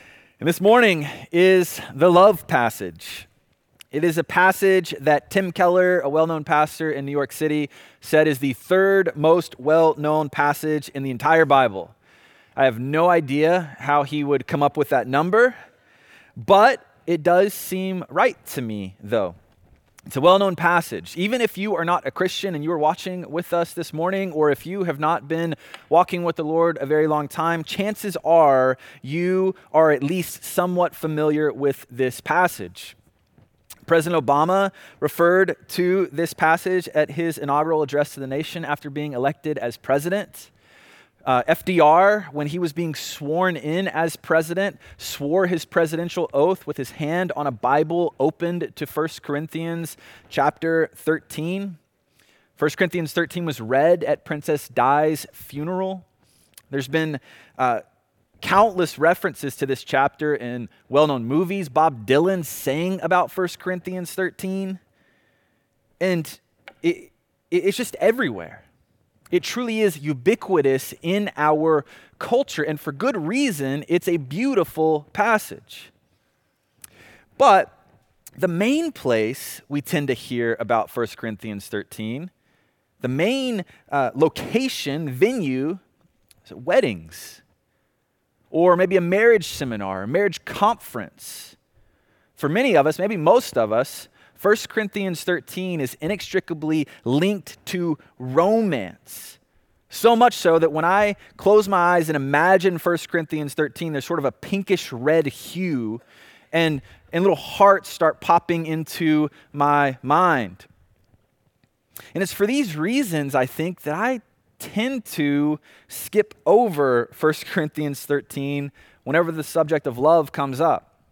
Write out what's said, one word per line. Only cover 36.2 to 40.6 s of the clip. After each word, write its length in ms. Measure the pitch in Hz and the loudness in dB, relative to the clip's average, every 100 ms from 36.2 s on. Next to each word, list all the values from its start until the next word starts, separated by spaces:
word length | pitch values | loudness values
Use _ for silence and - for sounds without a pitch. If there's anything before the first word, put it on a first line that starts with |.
| 170 | -6
passage 560 | - 160 170 185 185 - | 0 2 2 0 -2 -2
at 220 | 151 151 | -2 -2
his 260 | 143 170 - | -2 -4 -4
inaugural 440 | 139 143 160 156 | -2 0 0 0
address 320 | 139 143 143 139 | 0 -2 -2 -6
to 40 | |
the 80 | 131 | -8
nation 380 | 139 160 170 143 | -6 -6 -8 -6
after 240 | 147 147 | -6 -6
being 240 | 143 151 | -8 -8
elected 440 | 123 135 - 156 151 | -2 -2 -2 -6 -4
as 200 | 120 - | -6 -8
president. 720 | - 139 165 202 - - - _ | -2 0 0 -4 -6 -16 -20 _